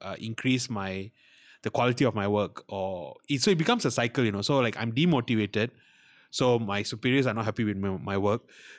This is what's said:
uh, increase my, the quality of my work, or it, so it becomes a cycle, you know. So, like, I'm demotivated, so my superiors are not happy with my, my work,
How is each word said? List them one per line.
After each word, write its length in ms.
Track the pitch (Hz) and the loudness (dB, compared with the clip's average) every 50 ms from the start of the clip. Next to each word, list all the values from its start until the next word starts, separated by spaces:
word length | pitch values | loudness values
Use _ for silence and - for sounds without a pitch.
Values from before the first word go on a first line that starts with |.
uh, 160 | - 95 95 - | -12 -12 -10 -10
increase 480 | - 113 113 - - 131 127 127 123 - | -10 -10 -10 -4 0 0 2 2 0 -4
my, 420 | 120 101 98 95 95 95 95 104 - _ _ _ _ - - - - _ - | -6 -6 -6 -6 -6 -6 -8 -10 -14 _ _ _ _ -20 -20 -20 -20 _ -8
the 80 | 110 | -4
quality 340 | - - 120 123 123 120 139 | -2 0 2 2 2 4 2
of 80 | 123 101 | 2 2
my 120 | 107 98 | 2 0
work, 380 | 101 104 104 101 85 - - - - | 2 2 2 0 -2 -4 -12 -14 -10
or 460 | 101 98 95 95 95 90 82 67 - - _ - | -8 -6 -6 -6 -6 -8 -10 -12 -14 -18 _ -4
it, 120 | 143 131 | -2 0
so 100 | 120 214 | 2 2
it 60 | 196 | 4
becomes 280 | 156 165 - 247 240 - | 4 4 2 2 2 2
a 60 | 139 - | 0 0
cycle, 320 | - 120 120 - - 123 | 2 0 0 0 0 0
you 80 | 110 101 | 2 0
know. 100 | 101 101 | 0 0
So, 160 | - 143 139 | 0 2 2
like, 180 | 123 113 104 | 2 2 0
I'm 160 | - 113 117 117 | -2 -6 -4 0
demotivated, 760 | 123 165 180 165 131 117 - 120 110 104 101 - 107 107 120 - _ _ _ _ _ _ _ _ _ _ _ - | 2 2 4 4 2 2 2 0 0 0 0 0 -2 -2 -2 -4 _ _ _ _ _ _ _ _ _ _ _ -4
so 260 | - 135 127 123 117 | 0 2 4 4 2
my 240 | 113 98 101 101 107 | 2 -2 -2 -4 -4
superiors 420 | - - 110 - 127 123 139 131 | -4 -8 -2 0 2 2 4 2
are 80 | 127 107 | 2 0
not 100 | 113 110 | 0 -2
happy 180 | 110 104 - 113 | -4 -2 -2 -2
with 140 | 104 101 | -2 -2
my, 140 | 95 98 98 95 90 | -2 -2 -4 -4 -4
my 200 | - 101 98 98 | -4 -2 -2 0
work, 320 | 98 101 104 120 - _ - - - - - | 2 2 0 0 -4 _ -20 -20 -20 -20 -20